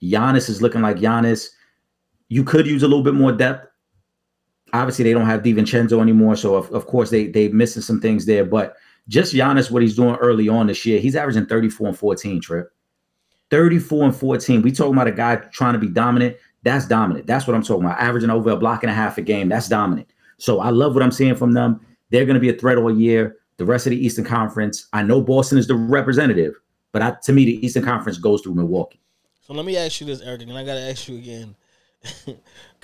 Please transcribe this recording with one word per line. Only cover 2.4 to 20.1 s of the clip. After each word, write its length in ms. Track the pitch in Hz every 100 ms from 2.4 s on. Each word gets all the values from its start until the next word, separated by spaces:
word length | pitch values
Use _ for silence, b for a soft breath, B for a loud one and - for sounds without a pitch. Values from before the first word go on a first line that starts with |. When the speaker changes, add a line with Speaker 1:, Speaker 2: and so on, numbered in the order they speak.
Speaker 1:
could 220 | 135 156 147
use 160 | 143
a 60 | 147
little 140 | 143
bit 120 | 135
more 180 | 139 135
depth. 340 | 113 127 139 - _ _ _ _ _ _ _ _ _ -
Obviously, 320 | 120 127 120
they 80 | 113
don't 140 | 117 110
have 160 | 110
DiVincenzo 580 | 117 110 107 120 113 113
anymore, 360 | 113 110 110 107
so 180 | 104
of, 160 | 98 -
of 140 | - -
course 240 | 127 110
they, 180 | 113 101
they 200 | 104 104
missing 340 | 107 113 113
some 180 | - 110
things 260 | 113 104 95
there. 180 | 104
But 300 | 92 107 92 - b b -
just 240 | 120 180
Giannis, 360 | 135 135 139 123
what 120 | 123
he's 140 | 117 107
doing 200 | 120 117
early 320 | 123 110 107
on 180 | 113 107
this 180 | 95
year, 140 | 117 104
he's 180 | 123 147
averaging 300 | 143 110 92
thirty-four 420 | 113 110 - 101
and 100 | 92
fourteen, 420 | 104 92 101 87
Trip. 300 | - 85 90 _ _ _ _ _ _ _ -
Thirty-four 540 | 147 170 165 - 151
and 120 | 139 131
fourteen. 460 | 135 127 - 117
We 100 | 120
talking 220 | 135 143
about 120 | 131 117
a 60 |
guy 240 | 98 120 113
trying 380 | - - 127
to 40 | 117
be 100 | 104
dominant. 480 | 110 120 123 123 120 b _
That's 260 | 120 139 135
dominant. 380 | 113 101 76 -
That's 200 | 131 131
what 80 |
I'm 80 | 113
talking 220 | 107 98
about. 160 | 87 90
Averaging 300 | 120 120 113
over 200 | 113 110
a 60 | -
block 260 | 113 113
and 80 | 113
a 40 |
half 240 | 107 104 -
a 40 |
game. 260 | 87 104 92
That's 200 | 110 -
dominant. 400 | 107 95 78 -